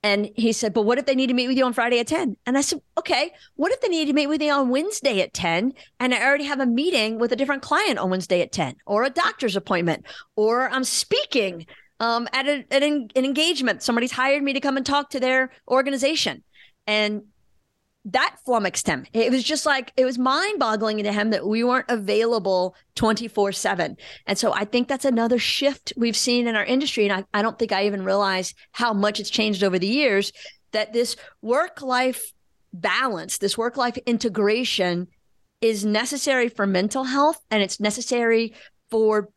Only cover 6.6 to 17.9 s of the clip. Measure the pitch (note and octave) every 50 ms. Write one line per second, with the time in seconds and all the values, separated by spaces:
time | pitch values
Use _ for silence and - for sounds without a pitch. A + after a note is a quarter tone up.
6.6 | C4+ A#3+ A#3 B3 D4 F4+ F4+ B3 G#3+ A3 A3+ A3 A#3+ A#3 B3 A3+ C#4 C4+ C#4+ C4+
7.6 | - - D4 F4 G#4+ G4+ B3+ G#2 F3 F#3 F#3 F#3+ E3+ - F#3 F3 D#3+ - - G3+
8.6 | D#3 C3 B2+ _ _ - G3+ G#3+ A#3+ C#4 B3+ E4 E4+ - A4 - C4+ A3+ F3+ G3
9.6 | - - G3+ F3 F3 E3+ D#3 - - - - - - _ _ - G#3+ A3 A#3 B3
10.6 | C4 - - C4 C4 B3 - - - - G#4 B4+ D5+ - - B3+ G#3 F#3+ F3 E3
11.6 | E3 - - - - _ _ _ A3+ A#3 A#3 A#3 A#3+ - - C4 C4+ C#4+ D4 C#4
12.6 | - _ - C#4 C#4 D4 D4 D4 A#3 G#3 - C4 B3+ C4+ C4+ D4 D#4 E4+ F4 C4+
13.6 | C4 A#3 G3+ - - - A#3 A#3+ A#3 B3+ - - B3+ C4+ C#4 D4 C#4 C#4 C4+ C4+
14.6 | C4+ C#4 C4+ C4+ C4 C#4 C#4 C#4+ C#4+ _ - C4 B3 B3+ C4 C4 C4 B3+ - -
15.6 | _ - A#3+ C4 C4 C#4 C#4 B3+ C4 C#4 D#4+ - - G#3 C3+ - _ _ _ -
16.6 | - _ _ _ _ - G#3+ G#3+ G#3+ G#3 G#3 G#3 G#3 - _ _ _ _ _ _
17.6 | _ _ _ _ _ _